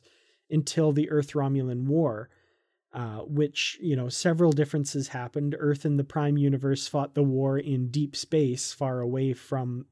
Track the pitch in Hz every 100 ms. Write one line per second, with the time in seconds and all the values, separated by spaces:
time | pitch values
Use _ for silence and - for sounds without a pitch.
0 | _ _ _ _ - 156 139 165 156 143
1 | 151 151 139 147 135 139 127 123 135 160
2 | 147 107 117 _ _ _ _ _ _ 123
3 | 113 107 - 147 147 - - - 170 131
4 | 127 - 175 165 170 147 147 151 139 143
5 | 135 123 123 147 143 - 147 143 151 143
6 | 139 156 147 147 139 135 135 139 - 147
7 | 143 147 139 131 135 135 147 127 123 143
8 | 143 - - 156 135 120 - - 135 127
9 | 120 131 135 123 - 135 123 123 -